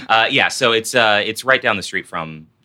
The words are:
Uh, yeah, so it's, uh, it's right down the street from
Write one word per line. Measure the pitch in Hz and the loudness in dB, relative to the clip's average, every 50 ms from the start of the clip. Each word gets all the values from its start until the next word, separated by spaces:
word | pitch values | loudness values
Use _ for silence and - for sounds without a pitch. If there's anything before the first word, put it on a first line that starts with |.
| - - | -2 0
Uh, | 113 113 113 - | 2 2 2 2
yeah, | - 123 95 87 | 2 2 0 0
so | - - 131 117 | 0 0 0 2
it's, | 117 113 110 - - | 2 0 0 0 2
uh, | 123 113 107 104 104 98 | 2 4 4 4 2 0
it's | 107 107 - - | -2 -6 -4 0
right | 131 131 123 | 2 2 2
down | 127 117 107 | 2 0 -2
the | 95 | -2
street | 85 - 98 92 - | -4 -8 -8 -8 -8
from | - 92 85 80 80 78 78 78 _ _ _ | -8 -8 -10 -8 -10 -12 -16 -18 _ _ _